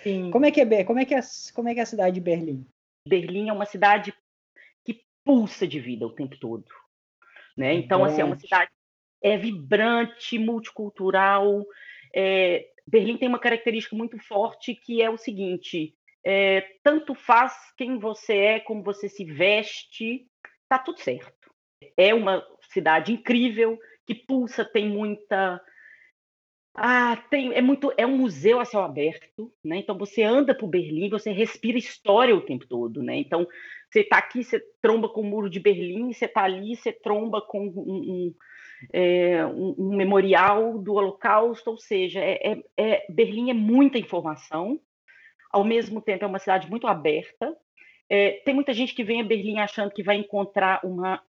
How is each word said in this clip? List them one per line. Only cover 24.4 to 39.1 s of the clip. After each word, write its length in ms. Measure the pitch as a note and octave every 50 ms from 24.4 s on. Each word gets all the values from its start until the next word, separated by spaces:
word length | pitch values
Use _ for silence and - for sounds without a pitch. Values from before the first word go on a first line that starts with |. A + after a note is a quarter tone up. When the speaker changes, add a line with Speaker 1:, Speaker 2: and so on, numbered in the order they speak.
| B3 A3 - - A3
Speaker 1:
tem 220 | - - A3 G#3 G#3
muita, 720 | G3+ G3+ G#3+ G#3 G#3 G#3 - - G#3+ F#3+ F#3+ F#3 F3+ F3+ - _ _ _ - - - _ _ _ _ _ _ _ _ _ _ _ _ _ _ _ -
ah, 400 | - - A#3+ B3 B3 A#3+ A#3+ A#3 A3 - -
tem, 240 | - C#4+ C4+ B3+ A#3
é 80 | A#3+
muito, 320 | B3 B3+ C#4 C4+ C#4+ C#4 -
é 100 | - A3+
um 120 | B3+ C4+ C4
museu 420 | C4 A#3+ E3+ C#3 C#3+ G3+ A#3 B3
a 60 | A#3+
céu 160 | - - G#3
aberto, 720 | F#3+ E3 C#3 D3 D3 D#3 D#3 - - - _ - A3 A#3+ _ _ -
né? 140 | - D#3+ F#3+
Então, 200 | - - G3+ F#3
você 260 | G3 G3 - - A3
anda 300 | G#3+ A#3 C4+ C#4+ B3+ B3+
por 140 | - A3 F#3
Berlim, 420 | D3+ F3+ E3+ D3+ D#3 D#3 F#3 G#3
você 220 | G3+ G#3 - A3+
respira 460 | G3+ F3+ A3+ A3 - - - A3 B3 B3
história 580 | A3 - - - - G#3+ G3 A3 B3+ A#3+ A3+
o 60 | F3
tempo 260 | - - C#3 B2 - -
todo, 340 | B2+ A#2+ A#2 A#2 A2+ C#3+
né? 140 | B2 A#2+ B2 C#3
Então, 300 | C#3+ - - E3 F3 F3 - - - - - - - _
você 140 | - A3 G3+
tá 140 | - A3 F#3
aqui, 260 | G3 - - B3 A#3+
você 160 | - - - - - _ _
tromba 260 | - A3 A3 A3+ G#3+ G#3+
com 140 | - A3
o 20 | G#3+
Muro 260 | G3+ G3+ A3 G#3 G3+
de 100 | E3 G3
Berlim, 520 | E3+ G#3 G3+ F3 F3 F3+ F3+ G#3 A#3 B3+
você 160 | A3+ - A#3+ G#3
tá 160 | - A3+ G3
ali, 320 | F#3 F#3 F#3 G3 G#3+ A#3+
você 160 | A3+ - A#3
tromba 500 | G#3+ - - A3 G#3 G#3 A3 A3+ G#3+ G#3+
com 260 | G#3 - - G3+ G3+ G3+
um, 40 | E3+ G3
um, 580 | - - F#3+ F#3+ - - F#3 F3+ F3+ F3 E3+ _ - - - - - - - - - -
é, 540 | - F3 F#3 F3+